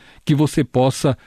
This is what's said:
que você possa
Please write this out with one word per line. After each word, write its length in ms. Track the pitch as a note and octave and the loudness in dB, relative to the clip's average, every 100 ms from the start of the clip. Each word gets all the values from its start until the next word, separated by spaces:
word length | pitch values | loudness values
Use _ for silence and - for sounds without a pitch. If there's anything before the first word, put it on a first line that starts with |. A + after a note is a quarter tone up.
| - - | -20 -12
que 100 | - | -2
você 300 | C#3+ - - | 0 0 -2
possa 540 | C#3 B2+ C3 - D3+ B2 | -2 0 0 0 -2 -4